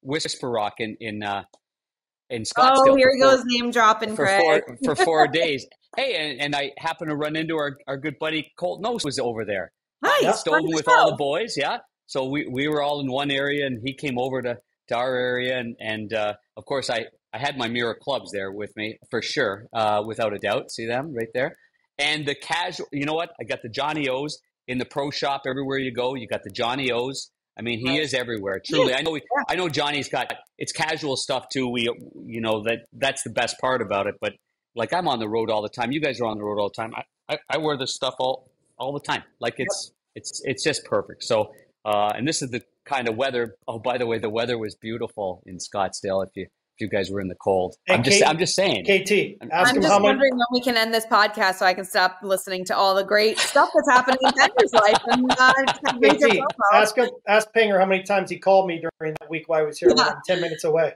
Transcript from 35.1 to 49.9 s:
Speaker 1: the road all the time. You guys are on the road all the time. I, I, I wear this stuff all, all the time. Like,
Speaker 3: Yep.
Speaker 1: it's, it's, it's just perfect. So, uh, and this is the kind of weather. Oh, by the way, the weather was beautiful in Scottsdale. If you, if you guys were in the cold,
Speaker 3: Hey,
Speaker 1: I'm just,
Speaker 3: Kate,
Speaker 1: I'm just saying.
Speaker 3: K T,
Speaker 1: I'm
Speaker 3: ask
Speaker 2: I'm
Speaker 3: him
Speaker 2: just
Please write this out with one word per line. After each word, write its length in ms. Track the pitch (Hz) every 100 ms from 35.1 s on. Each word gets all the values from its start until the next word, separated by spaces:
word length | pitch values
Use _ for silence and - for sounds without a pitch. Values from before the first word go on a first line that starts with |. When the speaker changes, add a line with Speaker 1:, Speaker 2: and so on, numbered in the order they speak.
| 123
Speaker 1:
the 100 | 107
road 200 | 113 110
all 140 | 107
the 60 | 104
time. 220 | - 120
You 100 | 147
guys 180 | 151 117
are 60 | 117
on 120 | 107
the 60 |
road 160 | 104 104
all 80 | 101
the 60 | -
time. 120 | 113 117
I, 380 | - _ _
I, 40 | 151 _
I 80 | 143
wear 200 | 156 143
this 180 | 127 -
stuff 180 | 131 131
all, 320 | 131 131 _ _ _ _
all 160 | 127
the 60 | 143
time. 240 | - 139 - _
Like, 160 | 120 -
Speaker 3:
Yep. 80 | 127
Speaker 1:
it's, 220 | - - _ _
it's, 280 | - - - 139
it's 180 | 135
just 220 | 160 139 -
perfect. 380 | 110 92 -
So, 280 | - 110 107 - _ _ 107
uh, 260 | 104 104 107
and 120 | 131
this 140 | 160
is 60 | 135
the 100 | 117 - _ -
kind 220 | 139 117
of 80 | 110
weather. 400 | 135 123 117 - -
Oh, 100 | 117
by 180 | 123 123
the 60 | 117
way, 100 | 113
the 100 | 113
weather 260 | 110 117 120
was 160 | 107 92
beautiful 680 | 110 113 117 - 98 90 -
in 120 | 90
Scottsdale. 680 | - 104 92 - 101 95 95
If 60 | -
you, 80 | 90 _ _ _
if 60 |
you 80 | 110
guys 220 | 101 92
were 100 | 98
in 60 | 95
the 80 | 90
cold, 400 | - 95 90 - -
Speaker 3:
Hey, 80 |
Speaker 1:
I'm 100 | 185
just, 140 | 120 202
Speaker 3:
Kate, 80 | 175
Speaker 1:
I'm 100 | 156
just 160 | 180 -
saying. 300 | 190 113 90
Speaker 3:
K 180 | 196
T, 340 | 185 208 147 -
Speaker 1:
I'm 100 | 120
Speaker 3:
ask 180 | 160 180
Speaker 2:
I'm 60 | 269
Speaker 3:
him 60 |
Speaker 2:
just 80 | -